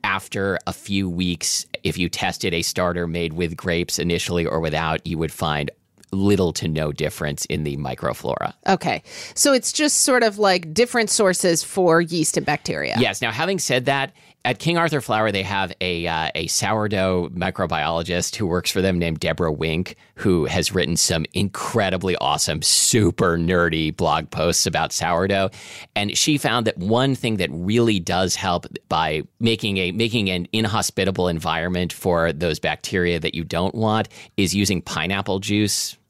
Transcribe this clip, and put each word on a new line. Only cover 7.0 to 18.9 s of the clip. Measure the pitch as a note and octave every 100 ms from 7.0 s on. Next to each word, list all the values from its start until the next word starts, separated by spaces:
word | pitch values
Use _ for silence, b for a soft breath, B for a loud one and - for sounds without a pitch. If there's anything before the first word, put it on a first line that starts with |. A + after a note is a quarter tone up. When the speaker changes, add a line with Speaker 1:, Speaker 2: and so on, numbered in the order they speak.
| D2+ - D2+ C#2+ -
Speaker 1:
in | -
the | D2+ C#2
microflora. | C#2 B1 C2+ A#1+ - B1+ - - -
Speaker 2:
Okay. | G3 - G2+ B B B -
So | C#4+
it's | C4 -
just | - D4+ -
sort | - B3+
of | A3+ G3+
like | G#3 F3+ E3
different | D#3 A#3+ A#3+ G#3+
sources | - G3 F3+ F#3+ E3
for | - - F3+ E3
yeast | E3+ E3+ D3+ F3
and | C#3
bacteria. | D3 - D2+ C#2+ A1
Speaker 1:
Yes. | A#2+ G2
Now, | A#2
having | A2 E3+ G3
said | - C3 B2+
that, | C#3 C3+ b b b
at | B2 B2+
King | D#3+ E3+
Arthur | E3 D3
Flour, | A#2+ A2 A2
they | G2
have | F#2+ G2 F#2 -
a, | F2+ E2+ E2+
uh, | D#2+ D#2+
a | - F2
sourdough | - G2+ A2 G#2+ G2+ F#2+ F#2 E2+
microbiologist | F2 F#2 F#2 F2 D#2+ D2+ E2 E2+ F2 E2+ -
who | G2
works | F2 -
for | G2
them | F#2+